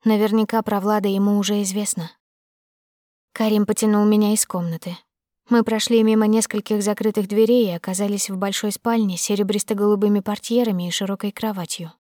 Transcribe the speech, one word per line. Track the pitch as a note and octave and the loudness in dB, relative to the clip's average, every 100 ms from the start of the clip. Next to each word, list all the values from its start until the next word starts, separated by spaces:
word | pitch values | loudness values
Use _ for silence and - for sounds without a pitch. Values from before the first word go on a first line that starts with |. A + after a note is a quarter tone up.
Наверняка | A3 G#3+ G#3+ A3 G#3+ A3+ | 2 2 2 2 0 -2
про | A3 G3+ | -2 -2
Влада | G3 G#3+ G3+ | 0 0 0
ему | G3 G3+ G#3 | 0 2 2
уже | F#3+ G#3 | 0 -2
известно. | G3 G3 G#3 - E3 _ _ _ _ _ _ _ _ _ _ _ _ | -2 -4 -6 -6 -8 _ _ _ _ _ _ _ _ _ _ _ _
Карим | - A3 G#3+ | -4 0 2
потянул | G#3 G#3+ G#3+ G#3 | 2 0 2 4
меня | G#3 G#3+ G#3 | 4 4 2
из | G#3+ | 0
комнаты. | - F3+ E3+ E3 - F3 _ _ _ _ _ | -2 -4 -6 -8 -10 -14 _ _ _ _ _
Мы | A#3 | 2
прошли | A3+ A3 - A3+ | 2 -2 2 4
мимо | A3 A3 G#3+ | 4 4 4
нескольких | A3 G#3+ G#3+ - G#3+ | 2 0 -4 -4 -2
закрытых | G#3 G#3 G#3+ G#3 G3 | -2 0 -2 -2 -2
дверей | G#3 A3 B3 G#3+ | 2 4 4 2
и | E3+ | -2
оказались | - F#3 G3+ G3+ - | -6 -4 -2 -2 -4
в | F#3+ | -4
большой | G3 G3 G#3+ | -4 -4 -4
спальне | G3 A#3 A3+ G#3 F3+ | -4 -2 0 0 -2
с | |
серебристо-голубыми | - G3+ G3+ G#3 - G3+ G#3 G#3 G#3 G#3 | -2 -2 0 -2 -2 0 2 2 2 2
портьерами | F#3+ G#3 - A#3 A#3+ F#3 F3 | -2 -8 -2 0 0 -2 -4
и | |
широкой | E3+ G3 G3 G#3 | -6 -4 -4 -6
кроватью. | - A3 G3 E3+ - E3 _ | -4 -6 -6 -8 -10 -12 _